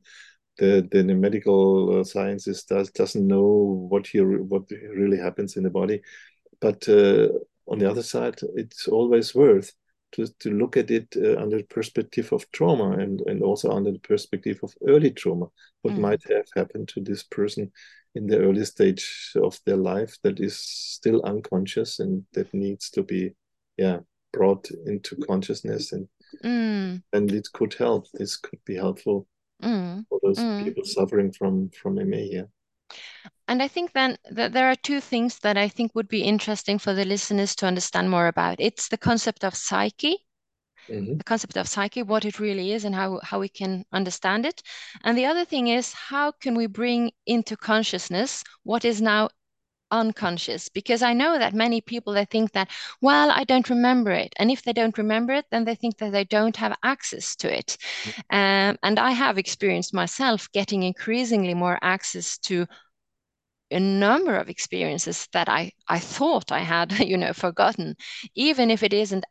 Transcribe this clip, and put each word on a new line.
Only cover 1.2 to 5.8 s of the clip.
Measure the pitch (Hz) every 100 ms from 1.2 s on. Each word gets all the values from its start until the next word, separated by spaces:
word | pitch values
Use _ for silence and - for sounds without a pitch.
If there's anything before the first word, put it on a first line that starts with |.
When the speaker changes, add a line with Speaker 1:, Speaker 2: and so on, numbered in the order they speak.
| 101 104 101 98 98 95 95 95
Speaker 1:
uh, |
sciences | 95 98 98 98 - 95
does, | - 98 95
doesn't | - 101 107 98
know | 98 101 104 101 92 90
what | 98 -
here, | 104 95 98
what | 95 98 - 104 107 98
really | 98 95
happens | 92 - 98 95
in |
the | 92
body. | 92